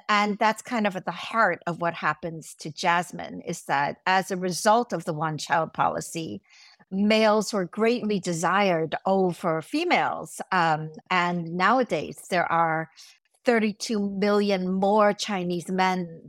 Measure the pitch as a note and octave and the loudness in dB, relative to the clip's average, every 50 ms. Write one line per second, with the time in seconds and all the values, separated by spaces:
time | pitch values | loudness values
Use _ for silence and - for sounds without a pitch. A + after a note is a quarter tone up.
0 | - - G#3+ G#3 G#3 G#3 G3+ G3+ A3+ G#3+ G#3+ - - - B3 A#3 G#3 G#3 F#3 F#3 | -2 0 2 2 2 0 0 2 2 0 0 0 -6 -6 -4 0 0 0 -2 -2
1 | F3 - E3+ F3+ - - - A3+ A3 F#3+ E3+ - - - E3+ E3 E3+ E3+ E3 - | -6 -8 -8 -8 -10 -4 2 2 4 4 2 0 -4 -6 -4 -2 -2 -2 -2 0
2 | - D#3+ D#3 - - E3+ E3 D#3+ D3 - - - - E3 D3 - - F3+ E3+ F3 | -2 -2 -2 -2 -6 -8 -8 -10 -14 -16 -18 -14 -12 -12 -10 -2 0 2 2 2
3 | F3 - - F3 - - - F3+ - - F3 - - - D3+ C#3 C#3+ D3+ D3 - | 0 -2 -8 -12 -12 -10 -12 -12 -8 -8 -8 -8 -4 -2 0 0 0 -2 -4 -4
4 | _ F3+ F#3 F#3+ F3+ - G3 F3+ F3+ F#3 F3 D#3 - G#3+ G#3+ A#3 A#3+ - - E3+ | _ 0 2 2 2 0 -4 -4 -4 -4 -4 0 2 4 4 4 2 0 -4 -6
5 | E3 - D#3+ D3+ D#3+ D#3 D#3 C#3+ - - - E3 D#3+ D#3 - - C#3 - D#2+ E3 | -6 -6 -6 -4 -4 -4 -4 -6 -2 0 0 0 0 -2 0 0 0 0 0 -2
6 | D#3+ - - E3+ D#3+ E3+ G#3 F#3+ - _ - - - - - _ - _ F#3+ F#3+ | -6 -8 -8 -10 -8 -8 -10 -12 -14 _ -20 -20 -20 -20 -20 _ -18 _ -2 0
7 | G3+ G#3 A3 A3 A3 G#3+ G#3 A3 G3+ - - G#3 F3+ E3 - G#3 G#3+ A3+ B3 A#3 | 2 4 4 4 6 4 4 4 2 0 -2 -4 -4 -4 -2 0 2 2 2 0
8 | - G#3 G#3 F#3+ F3+ F3+ F3 D#3+ F3 E3 F3+ G3 G#3 G3 F3 D#3+ D#3+ D#3 - - | 0 -2 -2 -2 -2 -2 -4 -2 0 2 2 4 4 4 2 2 0 -2 -4 -4
9 | - F#3 F#3+ G3 F#3+ F3+ E3 - - F3+ D#3+ D#3+ D#3 - - D4+ E4+ F4+ C#4+ F#3+ | 0 0 2 2 2 2 0 -2 -2 -2 -2 -2 -4 -4 -4 -4 0 2 2 2
10 | D#3 B2+ - - D#3 D#3+ - - - - F#3+ F#3 E3+ E3 D#3 D3+ D#3 D#3 - - | 2 0 -2 -4 -8 -12 -12 -14 -8 -2 0 2 2 2 2 0 -2 -8 -12 -16
11 | - _ F#3 F3+ F3 F3 F3 F3 E3 E3 E3 F3+ F3+ G3 A#3 C4+ B3 - F#3 D#3 | -6 _ 0 0 0 0 -2 -2 -4 -6 -2 0 2 4 4 4 2 0 -2 -4
12 | - D3+ D3+ - - - G3 F3 E3 - - E3 E3 E3 D#3+ D#3+ D#3+ - _ - | -4 -6 -10 -14 -8 -2 0 0 0 2 2 2 2 2 0 -2 -4 -6 _ -20
13 | - - - _ _ _ _ _ _ - A#3+ A3+ G#3+ A3 G3+ - - - A#3 G#3 | -20 -20 -20 _ _ _ _ _ _ 2 2 2 2 0 -2 -4 -6 -4 -2 -2
14 | G3+ G3+ G3 G3 G3 G#3 G#3 G#3 G#3 G3+ G3 F#3 F#3 F3+ F#3+ F#3+ F#3+ G3 G3+ A3 | -2 -2 -2 0 2 4 4 4 4 2 2 0 0 -2 0 2 2 4 6 6
15 | G#3 G#3 G3+ - - - G#3 F#3 F3+ F3 F3+ F3 D#3+ - F#3 F#3 F#3 F#3 F#3 F#3 | 6 4 4 0 -4 -4 -4 -4 -2 -2 -4 -4 -4 -4 0 2 2 2 2 0
16 | F3 E3+ E3 - - | -4 -6 -10 -16 -20